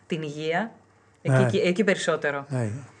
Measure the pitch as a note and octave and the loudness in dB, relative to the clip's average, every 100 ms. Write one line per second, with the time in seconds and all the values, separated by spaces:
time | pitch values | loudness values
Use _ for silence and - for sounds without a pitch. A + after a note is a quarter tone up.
0 | - D#3+ D#3 D3 D#3 E3+ A3+ - _ _ | -8 -6 -6 -6 -2 -2 -2 -8 _ _
1 | _ _ - C3 B2+ F#3+ F#3 F#3 G3+ F3 | _ _ 2 4 4 2 2 2 2 2
2 | - D#3 D3+ C#3 C#3 C3 A2 A#2+ - - | 0 -2 -2 -4 -4 -4 -2 -4 -12 -20